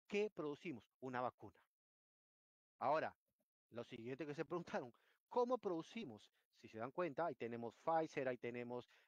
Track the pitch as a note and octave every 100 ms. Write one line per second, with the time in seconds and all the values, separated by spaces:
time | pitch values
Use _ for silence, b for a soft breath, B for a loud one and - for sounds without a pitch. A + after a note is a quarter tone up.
0 | - G3+ G#3 - D3+ D3 F3+ A#2 - _
1 | C3 B2 B2 - G#2 - _ _ _ _
2 | _ _ _ _ _ _ _ _ A#2 D#3
3 | A#2 - _ _ _ _ _ A2+ A#2 A#2+
4 | A#2 C3+ D3+ D3 D#3 E3+ F3 G3+ B2+ -
5 | b b _ B3 B3 B3+ G3 E3 - A3+
6 | G#3 G#2+ - _ _ _ A#2 A2 B2 F3+
7 | F3 C3+ E3 C3 A#2 A#2 A#2 - - D#3+
8 | D#3+ D3+ C3 B2 B2+ A#2+ A#2+ B2 - b